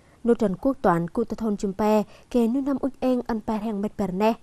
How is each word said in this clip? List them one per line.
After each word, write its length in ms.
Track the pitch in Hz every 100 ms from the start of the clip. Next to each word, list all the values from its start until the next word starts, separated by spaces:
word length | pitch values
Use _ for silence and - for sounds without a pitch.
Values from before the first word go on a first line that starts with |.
| _ _
Nô 100 | 233
Trần 220 | 233 214 180
Quốc 220 | 269 262
Toán, 260 | 208 170 170
cụ 160 | -
Tờ 120 | - 208
Thôn 220 | 220 208
Chùm 160 | 202
Pe, 300 | 185 214 214 202 - -
cây 160 | 254 226
núi 140 | 262
Nam 160 | 269 269
Úc 140 | 277 -
Eng 220 | 254 254 -
ân 140 | 226 220
Per 140 | 214
Hang 200 | 220 202
Mẹt 100 | 208 -
Per 160 | 190
Nè, 200 | 180 214 233